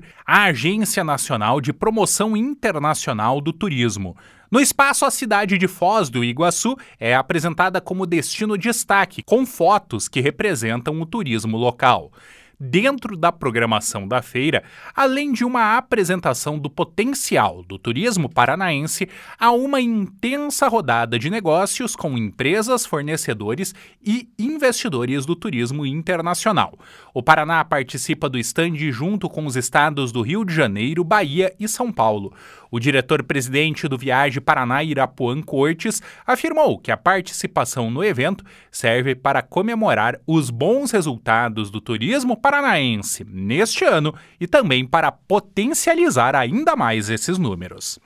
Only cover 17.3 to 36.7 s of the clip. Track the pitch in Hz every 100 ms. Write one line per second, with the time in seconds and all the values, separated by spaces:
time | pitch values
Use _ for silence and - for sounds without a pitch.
17.3 | 160 107 85 90 98 - 117 226 190 131
18.3 | - 120 156 190 143 156 - 185 - -
19.3 | - 233 240 269 277 247 220 190 - 233
20.3 | 277 294 - 277 226 143 117 117 120 135
21.3 | 220 170 160 196 - 247 - 165 123 110
22.3 | - 131 196 220 254 - 156 147 156 -
23.3 | 110 104 131 190 - - _ 208 233 247
24.3 | - 226 311 269 233 - 135 123 139 139
25.3 | 170 220 127 117 143 139 147 160 175 165
26.3 | 175 220 175 95 - - - - 127 123
27.3 | 160 151 165 156 147 127 131 - 156 143
28.3 | 127 113 - 170 156 151 117 160 208 170
29.3 | - 151 131 156 156 151 143 131 120 113
30.3 | 190 202 165 127 101 120 165 170 214 156
31.3 | 147 185 - 214 - 247 220 110 107 98
32.3 | - - - - 120 123 135 127 151 127
33.3 | 143 127 135 156 151 156 131 131 127 143
34.3 | 127 - 151 123 131 160 139 127 - 123
35.3 | 135 156 139 143 165 226 - - - -
36.3 | 254 320 320 285